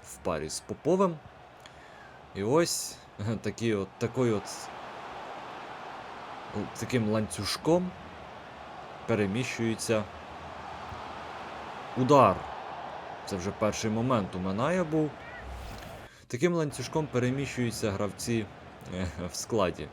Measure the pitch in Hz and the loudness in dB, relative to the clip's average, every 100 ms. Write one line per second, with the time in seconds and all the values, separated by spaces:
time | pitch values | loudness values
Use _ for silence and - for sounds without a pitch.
0 | - - 95 80 78 - - 104 - 185 | -16 -4 -2 0 -2 -6 -8 -2 2 4
1 | 190 160 - - - - - - - - | 4 2 -12 -20 -20 -20 -18 -18 -18 -18
2 | - - - 95 101 151 165 - - - | -18 -18 -10 -2 4 4 4 0 -4 -10
3 | - - 104 107 107 - 113 101 95 - | -16 -4 -2 0 -2 0 2 2 0 -2
4 | 117 127 120 104 - - - - - - | -2 2 4 2 -2 -8 -10 -10 -10 -10
5 | - - - - - - - - - - | -10 -10 -10 -10 -10 -12 -12 -10 -10 -10
6 | - - - - - 104 101 - 117 123 | -12 -12 -12 -12 -8 -6 -6 -6 0 2
7 | 107 110 104 - 101 - 151 175 185 - | 4 4 2 -2 -2 0 4 4 4 -6
8 | - - - - - - - - - - | -14 -14 -14 -14 -14 -14 -14 -14 -12 -10
9 | - 110 101 110 123 - 113 107 - 110 | 2 4 4 2 0 0 0 2 4 2
10 | 98 - - - - - - - - - | 2 -8 -12 -12 -12 -12 -10 -10 -10 -10
11 | - - - - - - - - - 120 | -10 -10 -10 -10 -10 -10 -10 -10 -6 0
12 | 127 143 107 85 - - - - - - | 8 10 10 8 -2 -8 -8 -8 -8 -10
13 | - - - 98 92 - 107 - 113 110 | -10 -12 -4 -2 -2 2 2 2 0 2
14 | 123 120 92 92 92 98 143 185 160 156 | 4 4 2 -2 0 2 2 2 2 2
15 | 151 - - - - - - - - - | 2 -2 -12 -12 -10 -10 -10 -10 -12 -14
16 | - - - 123 175 170 151 - 120 160 | -16 -20 -8 2 4 4 0 -2 -2 0
17 | 156 127 123 135 131 - 120 113 110 98 | 2 2 4 2 -2 0 0 2 0 2
18 | 104 92 - 113 101 - - - - 90 | -2 -2 2 2 0 -10 -16 -16 -8 -4
19 | 92 - 87 - - 110 90 80 73 | -2 -2 -6 -6 0 4 4 2 -10